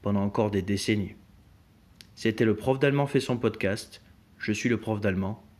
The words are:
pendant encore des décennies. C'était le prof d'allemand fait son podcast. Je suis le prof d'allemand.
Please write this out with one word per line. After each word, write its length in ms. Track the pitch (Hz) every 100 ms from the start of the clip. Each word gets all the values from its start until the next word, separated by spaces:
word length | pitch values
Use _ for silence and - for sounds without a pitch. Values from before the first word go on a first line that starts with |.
pendant 200 | 101 101
encore 300 | 101 104 107
des 100 | 98
décennies. 540 | 90 101 - 107 90 - - - - _ _ _ _ - - -
C'était 300 | 113 110 113
le 100 | 104
prof 240 | 127 131
d'allemand 280 | 139 139 143
fait 120 | 139
son 160 | - 123
podcast. 680 | 117 - 95 107 - - - - _ -
Je 160 | -
suis 160 | 214 127
le 80 | 110
prof 240 | - 107
d'allemand. 420 | 101 95 95 107 -